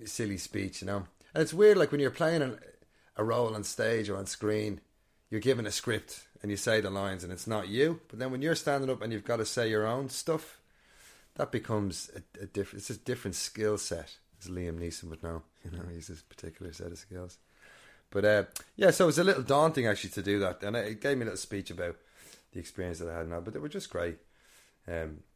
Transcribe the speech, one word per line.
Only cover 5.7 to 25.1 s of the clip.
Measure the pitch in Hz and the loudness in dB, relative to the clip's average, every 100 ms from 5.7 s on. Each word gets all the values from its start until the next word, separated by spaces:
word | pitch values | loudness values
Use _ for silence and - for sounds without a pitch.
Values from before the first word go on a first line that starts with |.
script | - - 110 - - - - | -4 -2 -2 -4 -18 -18 -10
and | 101 | -4
you | 101 | -2
say | - 110 | 2 2
the | 101 | 2
lines | 98 98 92 | 0 -2 -4
and | 87 | -8
it's | 90 - | -8 -4
not | 107 92 | -4 -2
you. | 110 151 165 - | 2 2 2 -8
But | 113 | -8
then | 127 | -6
when | 127 | -2
you're | 147 160 | 0 0
standing | - 139 135 | 0 0 0
up | 123 | -2
and | 110 | -2
you've | 110 - | -4 -2
got | 117 | -2
to | 110 | 0
say | - 113 | 0 2
your | 107 110 | 2 2
own | 123 135 | 0 -4
stuff, | - - 156 - - _ _ _ - - - _ - | -6 -2 -2 -4 -20 _ _ _ -20 -20 -20 _ -6
that | 147 | -4
becomes | 117 - 107 98 87 - 90 | -4 -2 0 0 -4 -10 -14
a, | - - | -18 -14
a | 98 | -8
diff-, | - 98 101 | -4 -4 -6
it's | - | -10
a | 107 | -10
different | - 120 101 90 | -6 -6 -4 -6
skill | - - 107 104 | -6 -2 0 0
set. | - 85 78 - _ _ | -2 -6 -8 -16 _ _
It's | 92 | -10
Liam | 90 87 82 | -6 -4 -4
Neeson, | 85 - 87 | -6 -8 -12
but | 80 | -10
no, | 90 82 - _ | -8 -8 -10 _
you | - | -12
know, | 90 90 | -10 -10
he's | 85 82 | -12 -12
this | 78 | -16
particular | - - 87 80 90 | -18 -16 -14 -12 -14
set | - 90 | -10 -12
of | 85 | -12
skills. | - 92 90 - _ _ - - - - _ | -14 -12 -12 -14 _ _ -20 -20 -20 -20 _
But, | 101 104 | 4 6
uh, | 107 95 - - - | 6 4 -4 -12 4
yeah, | 190 | 6
so | - 180 | 8 6
it | |
was | 143 | 6
a | |
little | 180 160 | 4 4
daunting | 127 139 160 156 117 | 4 6 6 4 2
actually | 101 - | 2 -2
to | - | -4
do | 98 101 | 0 2
that, | 95 90 | 2 -2
and | 101 117 | -4 -2
it | 104 110 | -4 -2
gave | 139 139 | 0 0
me | |
a | 113 | 0
little | 95 | -6
speech | - 101 92 | -6 -6 -6
about | 87 87 85 _ - - - _ | -6 -6 -6 _ -20 -20 -20 _
the | 92 | -12
experience | 87 - 90 85 | -12 -8 -6 -6
that | 85 | -6
I | 85 | -6
had | 82 | -6
now. | 85 | -6
But | 87 | -8
they | 147 | -8
were | 147 | -8
just | 196 - | -8 -8
great, | 87 87 82 _ _ _ - _ _ - | -4 -4 -6 _ _ _ -20 _ _ -8
um, | 85 80 | -6 -6